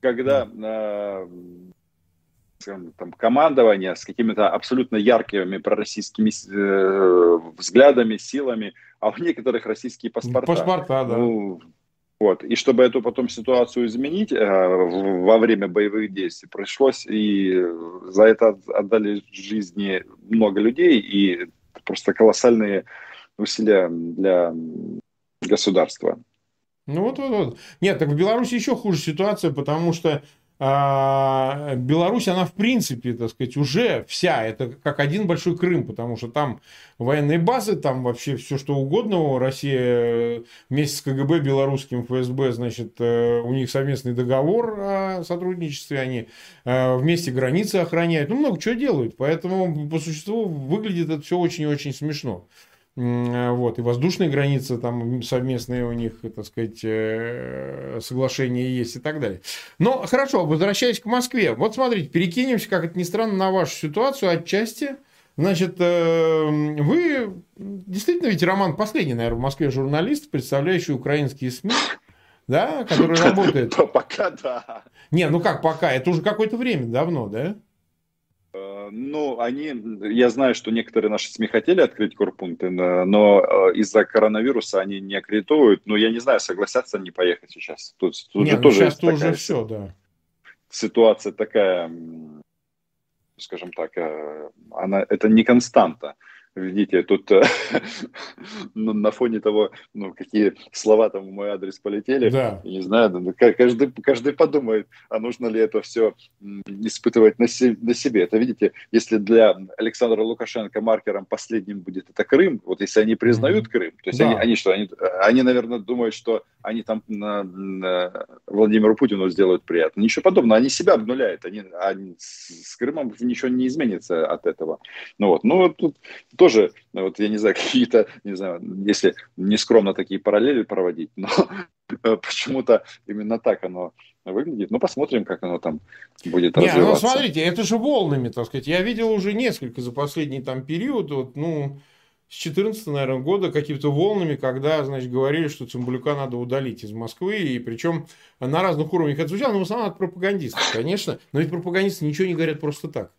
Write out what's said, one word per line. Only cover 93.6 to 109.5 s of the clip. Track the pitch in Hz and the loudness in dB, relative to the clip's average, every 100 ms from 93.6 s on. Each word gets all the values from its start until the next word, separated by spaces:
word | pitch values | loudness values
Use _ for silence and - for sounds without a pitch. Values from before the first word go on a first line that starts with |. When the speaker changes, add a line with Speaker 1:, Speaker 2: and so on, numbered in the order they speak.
| 87 | -14
Speaker 1:
так, | 82 80 - | -10 -8 -6
э, | 80 78 76 78 76 _ _ | -6 -6 -10 -12 -16 _ _
она, | - 95 98 - | -8 -2 -2 0
это | 104 107 | 0 4
не | 110 110 | 4 6
константа. | 123 120 - 95 76 73 - - - _ | 4 6 4 4 0 -14 -16 -20 -20 _
Видите, | - 92 95 98 90 | -10 -6 -2 2 2
тут, | 82 98 - | 2 0 6
э, | 98 135 - - | 6 6 2 -2
<laughs> | - - - - - - - - 107 - - | -4 -4 -12 -14 -14 -18 -18 -18 -16 -14 -6
ну, | 110 | -4
на | 107 104 | 2 0
фоне | - 123 110 | 2 -2 0
того, | 107 107 104 - - | 0 2 0 -4 -20
ну, | 107 95 | -12 -12
какие | - 95 107 101 - - | -12 -6 2 2 0 -16
слова | - 110 107 110 | -8 4 6 6
там | 98 98 | 0 -10
в | |
мой | 98 101 | -8 -8
адрес | 101 95 - | -6 -8 -10
полетели, | 104 104 101 135 117 | -6 -6 -2 2 2
Speaker 2:
Да. | 131 123 95 90 | 2 -2 -6 -10
Speaker 1:
я | |
не | 95 | -10
знаю, | 92 113 113 | 0 2 2
ну, | 90 90 | 2 -6
ка-, | - 120 | 4 4
каждый, | - 123 117 135 127 | 6 4 4 -2 -2
каждый | - 123 127 | 0 0 0
подумает, | 143 160 147 123 110 101 - _ | 0 2 2 0 -2 -4 -18 _
а | 113 | -8
нужно | 117 117 120 | -6 -6 -4
ли | 110 | 0
это | 110 110 | 0 0
всё, | - 117 110 - _ _ | -4 0 0 0 _ _
м, | 101 101 98 101 110 | -16 -14 -14 -8 -8
испытывать | - - 113 110 - | -4 -2 4 4 4
на | 120 | -2
се-, | - 127 113 | 2 0 0
на | 117 | -2
себе. | 120 143 113 | -2 0 0
Это, | 87 110 | 2 0
видите, | 123 110 104 - - | 0 0 -2 -2 -2
если | 117 - 110 | 0 2 -2
для | 104 113 110 | 4 6 6